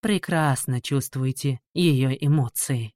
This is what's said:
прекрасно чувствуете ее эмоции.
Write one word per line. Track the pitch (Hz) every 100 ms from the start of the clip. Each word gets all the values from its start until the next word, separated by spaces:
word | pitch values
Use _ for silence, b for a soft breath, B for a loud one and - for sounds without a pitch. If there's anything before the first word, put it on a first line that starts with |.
прекрасно | 208 202 - 165 151 135 - 123
чувствуете | - 139 - 131 131 131 143 127 _
ее | 165 175 139 131
эмоции. | 131 147 151 123 - - 127 113